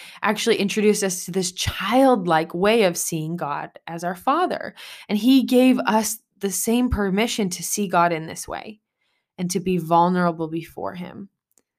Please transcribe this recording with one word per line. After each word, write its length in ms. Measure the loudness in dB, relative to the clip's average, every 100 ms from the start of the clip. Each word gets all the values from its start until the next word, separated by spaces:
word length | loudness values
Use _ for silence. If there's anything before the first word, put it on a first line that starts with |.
| -20 -6
actually 340 | -2 -2 0 0
introduced 460 | 0 2 2 2
us 220 | 0 -4
to 80 | -6
this 180 | -4 -4
childlike 1040 | -4 -6 -4 0 4 4 4 2 0 0
way 300 | 0 2 4
of 120 | 2 0
seeing 400 | -4 -4 -6 -6
God 340 | -6 -8 -10 -16 -14
as 160 | -10
our 100 | -8
father. 600 | -4 -2 0 0 -4 -8 -14 -20 -20 -4
And 100 | 0
he 240 | 6 4
gave 380 | 6 6 6 4
us 380 | 2 0 0 -6 _ _
the 140 | -6
same 360 | -4 0 0 0
permission 600 | 0 0 0 0 0 -2
to 140 | -4
see 240 | -6 -4 0
God 240 | 2 2
in 140 | 0 -6
this 200 | -12 -10
way 340 | -12 -12 -20 _ _ _ _ _ -8
and 120 | -4
to 80 | -4
be 200 | -2 -2
vulnerable 680 | 2 4 4 4 0 0 -6
before 480 | -6 -10 -10 -10
him. 360 | -8 -14 -14 -18 _ _ _ _